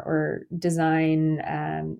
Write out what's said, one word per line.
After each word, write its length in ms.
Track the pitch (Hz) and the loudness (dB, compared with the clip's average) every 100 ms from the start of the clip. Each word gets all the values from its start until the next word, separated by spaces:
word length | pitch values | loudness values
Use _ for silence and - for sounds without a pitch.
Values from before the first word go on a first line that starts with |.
| - | -2
or 400 | 156 151 - - 175 | 0 0 -4 -6 -4
design, 840 | 170 165 160 160 160 156 156 156 - | 0 2 2 4 4 4 2 0 -2
um, 520 | 151 151 156 160 | -4 -4 -4 -6